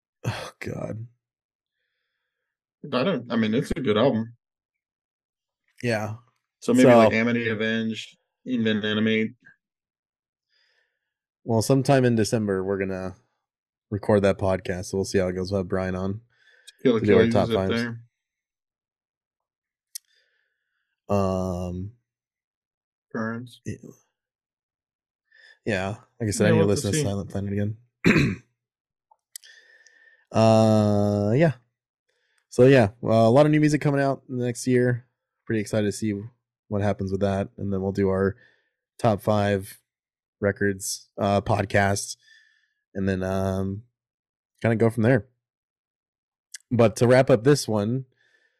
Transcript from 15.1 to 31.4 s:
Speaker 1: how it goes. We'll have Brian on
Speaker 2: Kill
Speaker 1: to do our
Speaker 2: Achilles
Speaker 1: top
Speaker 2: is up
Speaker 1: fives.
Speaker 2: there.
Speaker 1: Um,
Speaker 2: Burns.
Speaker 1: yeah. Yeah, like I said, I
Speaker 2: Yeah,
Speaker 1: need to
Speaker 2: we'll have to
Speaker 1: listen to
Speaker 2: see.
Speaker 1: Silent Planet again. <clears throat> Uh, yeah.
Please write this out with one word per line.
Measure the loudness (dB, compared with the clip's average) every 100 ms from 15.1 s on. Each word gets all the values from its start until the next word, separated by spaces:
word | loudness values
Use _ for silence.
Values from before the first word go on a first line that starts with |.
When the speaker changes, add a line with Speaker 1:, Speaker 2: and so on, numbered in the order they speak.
| -2
Speaker 1:
how | -2
it |
goes. | -4 -4
We'll | -4
have | -4
Brian | -4 -4
on | -6 -6 -8 -14 _ _ _ -20 _
Speaker 2:
Kill | 0 2
Speaker 1:
to | 4
do | 4
our |
Speaker 2:
Achilles | 4
Speaker 1:
top | 2 0
Speaker 2:
is |
up | 0
Speaker 1:
fives. | -2 -2
Speaker 2:
there. | -4 -10 -18 _ _ _ _ _ _ _ _ _ _ _ _ _ _ _ _ _ _ -20 _ _ _ _ _ _ _ _ _ _ -4
Speaker 1:
Um, | -2 0 -2 -4 -6 -8 -10 -12 -16 _ _ _ _ _ _ _ _ _ _ _
Speaker 2:
Burns. | -10 -8 -10 -14 -16
Speaker 1:
yeah. | -14 -14 -18 -20 _ _ _ _ _ _ _ _ _ _ _ _ _ _ -20 _
Yeah, | -6 -4 -6 -8 _ -8
like | -4
I |
said, | 2 2
I |
Speaker 2:
Yeah, |
Speaker 1:
need | 4
to |
Speaker 2:
we'll | 2
have |
to | 0
Speaker 1:
listen | 0
to | -2
Speaker 2:
see. |
Speaker 1:
Silent | -2 -6 -8
Planet | -8 -6
again. | -4 -6 -8 _ _
<clears throat> | 0 2 0 -4 -14 _ _ _ _ _ _ _ _ -20 -20 -20 _ _ _ _ _ _ _
Uh, | 2 4 6 4 4 2 2 0 0 0
yeah. | 2